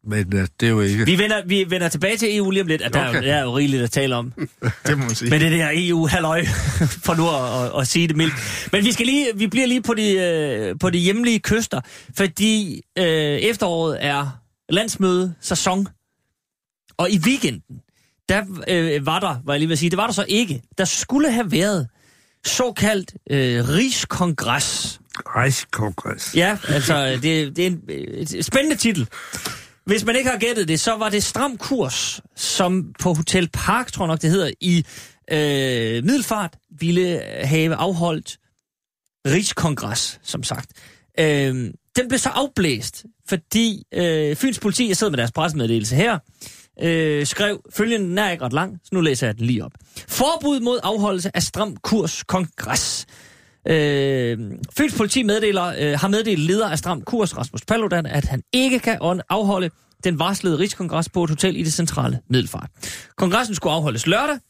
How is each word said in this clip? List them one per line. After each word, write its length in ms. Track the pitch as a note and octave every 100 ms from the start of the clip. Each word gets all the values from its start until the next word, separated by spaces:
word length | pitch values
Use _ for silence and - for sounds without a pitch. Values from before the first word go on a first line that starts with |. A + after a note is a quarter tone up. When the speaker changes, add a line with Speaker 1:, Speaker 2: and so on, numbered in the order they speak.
| G#2+
Speaker 1:
Men, 300 | G#2+ F#2 G2
øh, 120 | F#2 -
det 60 | A#2
er 40 |
jo 100 | A2
ikke 240 | G2+ G#2
Speaker 2:
Vi 140 | A2 F#3
vender, 240 | G#3+ G#3+ F3+
vi 180 | G3 F#3+
vender 200 | F#3 F3
tilbage 280 | D#3 F#3+ A3
til 200 | A3+ G#3
E 60 |
U 80 | F#3+
lige 100 | F#3+
om 40 | F3+
lidt, 160 | D#3
at 120 | D3+
der 140 | D3 C3
Speaker 1:
Okay. 60 | B2
Speaker 2:
er 40 |
jo, 40 | C3
der 60 |
er 80 | D3
jo 140 | B2+ B2+
rigeligt 260 | C#3+ C3+
at 80 | A#2+
tale 260 | C#3+ C3+ A#2+
om. 160 | A#2+ A#2+ D3+ _
Speaker 3:
<laughs> 280 | A#2+ - D#3
Det 120 | D3
må 60 |
man 100 | B2
sige. 160 | A2+ A#2+
Speaker 2:
Men 100 | D3+
det 120 | D#3+
der 180 | E3 D3+
E 200 | D#3+ F3+
U-halløj 500 | E3+ D#3+ F3+ D#3+ E3 D3+ G2 -
<laughs> 340 | - D#3+ - -
for 80 |
nu 140 | E3 E3
at, 360 | C#3+ B2+ B2 B2
at, 140 | -
at 80 | C3
sige 200 | - E3+
det 80 | D3+
mildt. 180 | D#3+ C3 G#2+ - -
Men 120 | G3
vi 80 | G#3
skal 140 | G#3+ A#3+
lige, 200 | C#4 C4+
vi 120 | G3+ G#3+
bliver 200 | A#3 B3+
lige 160 | B3
på 120 | A3
de, 180 | A3+ G#3
øh, 600 | F#3+ F3+ E3 D3 A2 G2+ G2+
på 100 | F#3
de 80 | F3
hjemlige 400 | F3 G#3+ A#3+ A3
kyster, 420 | - G#3+ A3 C3 - - - -
fordi, 680 | G3 - G#3+ G#3+ G3 - - -
øh, 60 |
efteråret 920 | F3 D#3+ D3 C#3+ G#3+ A#3 G3 E3 E3 -
er 400 | C#3+ C#3 C#3 - _ _ -
landsmødesæson. 1200 | F3 A3 - F#3+ F3+ F#3 E3 - F3 F#3+ F#3 G3 _ _ _ _ _ _ _ _ _ _ -
Og 120 | F3+
i 80 | G3+
weekenden, 600 | E3+ C4+ D#3 G2 _ B2 _ _ _ _ -
der, 140 | F#3+ G3 F3+ -
øh, 380 | F3+ E3 D3 C#3+
var 140 | E3+
der, 160 | F#3+ C3
var 80 | C#3+
jeg 60 | C#3+
lige 80 | D#3
ved 40 |
at 60 | D#3
sige, 120 | E3+
det 60 | F#3
var 100 | A3+
der 60 |
så 100 | G3 -
ikke. 340 | A3 A3+ C3+ - -
Der 60 |
skulle 460 | F#3 - - C4+ D4+
have 200 | A#3 G#3+
været 360 | D3+ G3+ F#3+ B2 _ _ _ _ _
såkaldt, 680 | - - B3+ - G3+ G#3 - - -
øh, 380 | C#3 B2+ A#2+ A#2+
rigskongres. 1300 | D#3 C4 - - - F3+ D3+ A#2 C3+ - - - - _ -
Speaker 1:
Rigskongres. 1120 | - - C3 B2+ - - A2 E2+ - - -
Speaker 2:
Ja, 240 | D#3+ F3+ G3+ -
altså, 500 | D3 B2+ D3 C3+ B2+
det, 340 | D3+ D#3+ C#3+ E3
det 20 |
er 80 | F#3
en, 140 | E3+ -
øh, 540 | D3+ - - D#3+ -
spændende 340 | - C4 D4+ B3+
titel. 320 | A3+ F3+ A2+ - - - - - - _ -
Hvis 180 | G#3+
man 120 | G#3 A#3+
ikke 140 | B3+
har 80 | A3+
gættet 300 | A3+ A3+ E3
det, 120 | D#3+
så 120 | - A3
var 120 | A3
det 160 | G#3
Stram 320 | - - C#4 A#3+
Kurs, 640 | - C4 C3+ - - - - -
som 580 | - - F3+ F#3 D#3 -
på 120 | F3+
Hotel 340 | D#3+ - F#3+ F3
Park, 400 | - - A3+ B3
tror 120 | -
jeg 40 | F3
nok, 140 | D#3+
det 80 | D#3
hedder, 200 | F#3+ D#3 -
i, 240 | F3+ E3+ - - - _ -
øh, 720 | D#3 D3 C#3 C3+ A#2+ A2+ A#2
Middelfart, 500 | D3 C#4 G3+ G#3+ F#3 - _ D#3
ville 420 | E3+ F3 F3+ D#3+ G1+ A#1
have 300 | C3+ D#3+ D#3+
afholdt 640 | D#3+ E3+ F3 E3+ D#3 - - _ _ _ _ _ _ _ _ C#3
rigskongres, 920 | E3 G3+ - E3 C3+ - A#2+ - -
som 200 | - -
sagt. 280 | - B2 - - - - _ -
Øhm, 520 | D#3 C#3+ C3+ B2+ A2+ - _ -
den 120 | B3
blev 100 | C4
så 100 | C4+
afblæst, 760 | C4 C#4 - E3 A2+ - - - _ -
fordi, 540 | F#3 _ A3 A3+ G3+ -
øh, 420 | - F3 D#3 D3+ D3+
Fyns 220 | C4+ A3
politi, 300 | G#3 - A#3
jeg 80 | F3+
sidder 140 | G#3+
med 80 | C3+
deres 140 | A#2
pressemeddelelse 640 | E3 E3 D3+ A#2 A#2 G#2 C3
her, 220 | A3+ F#3+ _ _ - - _ -
øh, 440 | E3+ E3 D#3 D3 C#3+
skrev 340 | - G#3 G#3 -
følgende, 340 | - A3+ A#3 F#3
den 100 | F#3
er 120 | G#3
ikke 140 | E3+
ret 80 | B2+
lang, 260 | C3+ F#3+ F#3+
så 40 | -
nu 80 | F#3
læser 260 | D#3+ B2+ A#2+
jeg 120 | G#2+
den 80 | A#2
lige 180 | A#2
op. 80 | - - - - -
"Forbud 520 | - C4+ E4 C#4+ C#4
mod 180 | A#3+ B3
afholdelse 480 | F#3+ G#3+ G#3 F#3+ F3+ F3
af 60 |
Stram 340 | - - G#3+ B2
Kurs 460 | - A3 E3+ -
Kongres." 840 | - F#3 E3+ - - - - - - - - - _ _ -
Øh, 720 | D#3+ D3 C#3+ C#3 C3+ A#2+ A2+ G#2+ - - -
Fyns 180 | D4 -
politi 260 | G#3+ C4
meddeler, 420 | G#3+ G#3+ G#3 G3
øh, 340 | F3 - D3 C#3+
har 80 | G3
meddelt 320 | G#3 A3+ E3+
leder 280 | D#3 G3+ G#3+
af 80 | D#3
Stram 240 | F3+ D#3+
Kurs, 340 | - A#3+ F#3 -
Rasmus 260 | B2 A#2+
Paludan, 420 | - A3+ G#3 E3+ D#3
at 180 | D3
han 180 | - C3 -
ikke 260 | B3+ C4 B3
kan 200 | - -
on-, 180 | E3+ F3+ -
afholde 420 | G3 G3+ G3 F3 _ _ _
den 140 | F#3 D#3
varslede 400 | E3+ G3 F#3 D3+
rigskongres 500 | G3+ - F3 D#3+ E3
på 160 | F3+
et 60 | E3
hotel 260 | D3+ F#3+ F#3+
i 60 |
det 100 | D#3+
centrale 480 | D#3 E3 - B2 B2 -
Middelfart. 400 | B2+ - - - _ - - - -
Kongressen 380 | F#3 G#3+ A#3
skulle 180 | F3 F3+
afholdes 340 | D#3+ D3+ A2+ D3+
lørdag. 320 | G#3 D4 C#4